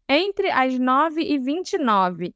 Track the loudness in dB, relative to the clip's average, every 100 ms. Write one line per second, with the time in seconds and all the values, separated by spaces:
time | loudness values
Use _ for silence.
0 | 0 0 0 -2 0 2 0 0 2 2
1 | 0 -2 -2 -2 -2 -4 -4 -2 2 2
2 | 2 -2 -8